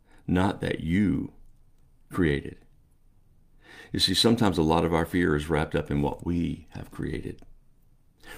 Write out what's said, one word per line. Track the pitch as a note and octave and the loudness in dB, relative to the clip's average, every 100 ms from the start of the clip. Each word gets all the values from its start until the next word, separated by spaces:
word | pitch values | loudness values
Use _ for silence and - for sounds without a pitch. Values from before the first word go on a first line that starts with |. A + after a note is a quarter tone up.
| _ - - | _ -12 0
not | F2+ F#2+ - | 2 2 0
that | - - | -4 -4
you | D#2 F2+ G2+ - - - - - - _ - _ - | 0 2 2 0 -4 -12 -20 -20 -20 _ -20 _ -10
created." | - E2 C#2+ - - - _ _ _ _ _ _ _ _ - - - - | 0 0 0 -4 -14 -20 _ _ _ _ _ _ _ _ -20 -20 -20 -8
You | - | -2
see, | F2+ | 0
sometimes | F#2 A2+ A#2 G#2 F2 | 2 4 4 4 4
a | |
lot | D#2 D#2+ | 4 4
of | E2+ | 4
our | E2 E2 | 2 0
fear | F2+ F2 | 2 2
is | D2+ D2+ | 2 0
wrapped | D#2 D#2 | 0 0
up | D#2 D2 | -2 -2
in | C#2+ | 0
what | C#2+ - - | -2 -2 -4
we | E2+ E2 - - | -2 -2 -6 -12
have | - - | -16 -14
created. | - - - - - - - _ _ _ _ _ _ - | -8 -6 -6 -8 -12 -18 -20 _ _ _ _ _ _ -20